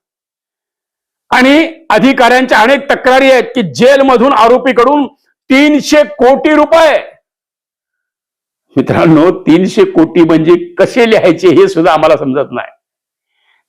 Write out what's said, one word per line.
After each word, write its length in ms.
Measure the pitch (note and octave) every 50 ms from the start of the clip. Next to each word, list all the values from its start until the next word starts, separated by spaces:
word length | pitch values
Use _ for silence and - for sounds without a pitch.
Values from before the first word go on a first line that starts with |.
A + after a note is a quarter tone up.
| _ _ _ _ _ _ _ _ _ _ _ _ _ _ _ _ _ _ _ _ _ _ _ _ _ -
आणि 540 | - B3 B3+ C4+ C#4+ D#4 D#4+ D#4+ - - _ -
अधिकाऱ्यांच्या 680 | G#3+ A3 A3 C4 C4+ - B3 A#3 B3 B3+ C4 B3 - A3
अनेक 320 | G#3+ - C#4 C#4 - -
तक्रारी 400 | B3+ F#3 - B3 B3+ C4+ C4+ C4+
आहेत 120 | C4 B3 G#3+
की 200 | - - C4 G#3 D#3+ B2+
जेलमधून 580 | B2+ A3+ C4 C#4 C4+ C#4 C4+ B3+ A3+ A#3 C#4 C4+
आरोपीकडून 760 | G#3+ A3 A#3 B3 B3 B3+ C4+ A#3+ A#3+ A#3 B3+ D4 D4 C#4 A3+ _ _ _ _ _ _ _ -
तीनशे 520 | C4 C4+ D4 D4+ D4 C#4 - - D4+ D4+ D4
कोटी 500 | D4 - - B3+ B3 C#4 - - D#4 D#4
रुपये. 480 | D4+ D4+ D4 D#4+ E4 E4 D4+ B3 F#3+ - - - _ _ _ _ _ _ _ _ _ _ _ _ _ _ _ _ _ _ _ _ _ _ _ _ _ _ _ _ _ _ _ -
मित्रांनो, 680 | C#3 A#2+ - - - - E3+ D#3+ D3+ D#3 - - - -
तीनशे 420 | - D#3 F3 F#3+ G3 - A3 F#3+
कोटी 380 | - - E3+ D#3+ - - F3+ E3
म्हणजे 520 | D#3+ E3 D#3+ D#3 E3 F3 E3+ - - -
कसे 360 | - F#3+ F#3+ - B3+ A#3 A3+
लिहायचे 380 | A3 F3+ D#3 F#3 D#3+ E3+ F3+ F3+
हे 200 | D#3+ E3 G3 F#3+
सुद्धा 240 | F#3+ E3+ E3 D#3 D#3+
आम्हाला 240 | D#3 D#3 D#3 D#3
समजत 320 | C#3 D3+ C#3 C3 C#3+ C3 G2+ A2+
नाही. 180 | A#2 G2+ - - _ _ _ _ _ _ _ _ _ _ _ _ _ _ _ _ _ _